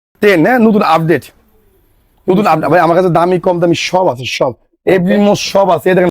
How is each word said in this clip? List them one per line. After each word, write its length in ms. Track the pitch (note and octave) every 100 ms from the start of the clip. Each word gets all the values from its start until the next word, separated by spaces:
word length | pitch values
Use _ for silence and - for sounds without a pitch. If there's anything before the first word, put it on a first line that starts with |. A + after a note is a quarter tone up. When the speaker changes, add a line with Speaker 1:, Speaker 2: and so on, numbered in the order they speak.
| _ -
Speaker 1:
টেন, 260 | G#3 F3 F3+
হ্যাঁ, 120 | B3+
নতুন 240 | A3 G#3
আপডেট। 400 | D#3+ E3 D#3+ D3
নতুন 1120 | - _ _ _ _ _ _ _ _ _ - F#3+
Speaker 2:
খুবই 120 | G3+
Speaker 1:
আপডেট। 220 | D#3+ C#3+
ভাই, 100 | F3
আমার 160 | E3 E3+
কাছে 120 | F#3
দামি, 300 | E3 F3 F3+
কম 220 | F#3 F3
দামি 140 | E3+
সব 320 | E3 - F#3 F3+
আছে, 160 | B2 A#2+
সব। 240 | - C#3+
Speaker 2:
ওকে। 440 | - _ _ -
Speaker 1:
এভরি 220 | F#3 F3+ G#3
মোস্ট 280 | G3+ F#3+
সব 260 | - G3+ G3
আছে। 180 | E3 F#3
এই 60 |
দেখেন 160 | F3 F3